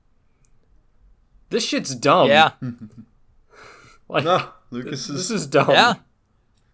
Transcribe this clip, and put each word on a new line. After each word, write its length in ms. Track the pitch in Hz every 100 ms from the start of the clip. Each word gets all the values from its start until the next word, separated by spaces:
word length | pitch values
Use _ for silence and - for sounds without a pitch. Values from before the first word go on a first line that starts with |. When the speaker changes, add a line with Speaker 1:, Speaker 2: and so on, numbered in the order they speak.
| _ _ _ _ _ _ _ _ _ _ _ _ _ _ _
Speaker 1:
This 160 | 233 226
shit's 300 | 285 - 127
dumb. 320 | 139 165 131
Speaker 2:
Yeah. 240 | 147 156 -
Speaker 1:
<laughs> 0 | 127 117 107 117 113 _ _ _ _ - - - - - -
Like, 160 | 160 151
Speaker 3:
No, 240 | 180 - - _
Lucas 380 | 120 135 147 -
Speaker 1:
this 20 |
Speaker 3:
is 220 | - 180
Speaker 1:
is 160 | 214 147
dumb. 220 | 139 135
Speaker 2:
Yeah. 220 | 147 233 220 _ _ _ _ _ _ _